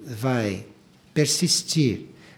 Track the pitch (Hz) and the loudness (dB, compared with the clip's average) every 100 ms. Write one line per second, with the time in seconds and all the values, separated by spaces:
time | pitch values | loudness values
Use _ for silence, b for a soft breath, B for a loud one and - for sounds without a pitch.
0 | - 110 131 123 107 95 - - - - | -14 -4 0 0 0 -4 -10 -20 -20 -20
1 | - - 147 - 180 - - 160 135 92 | -4 0 2 2 2 0 0 2 2 0
2 | - B B | -8 B B